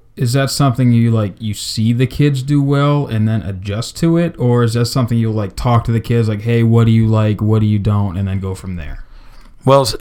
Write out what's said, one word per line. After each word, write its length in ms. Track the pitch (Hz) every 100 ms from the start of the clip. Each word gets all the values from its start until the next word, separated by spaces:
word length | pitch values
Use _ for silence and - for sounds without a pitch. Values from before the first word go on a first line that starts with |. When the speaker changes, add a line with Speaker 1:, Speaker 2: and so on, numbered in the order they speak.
| _ -
Speaker 1:
is 160 | 127
that 180 | 135 135
something 400 | - 139 123 123
you, 180 | 117 117
like, 280 | 110 104 82
you 140 | 107
see 380 | 101 - - 110
the 160 | 120 131
kids 340 | - 147 131
do 180 | 135 147
well 460 | 139 139 143 143 139
and 220 | 110 110
then 140 | 110
adjust 540 | 90 95 104 101 - -
to 180 | 165 165
it? 200 | 170 -
Or 260 | 123 120
is 100 | 117
that 120 | 117 117
something 300 | 131 120 117
you'll, 160 | 113
like, 220 | 110 101
talk 300 | - - 175
to 80 | 117
the 80 | 113
kids, 280 | - 117 110
like, 140 | 104
"Hey, 220 | 117 117
what 220 | 117 117 113
do 40 |
you 160 | 113 110
like? 340 | 110 107 98
What 200 | 107 110
do 60 | 107
you 120 | 107
don't?" 380 | 104 104 101 87
and 100 | 98
then 140 | 95
go 160 | 95 92
from 180 | 95
there? 300 | 87 71 - - - - - - -
Speaker 2:
Well, 180 | 127 139
it's 120 | 123 -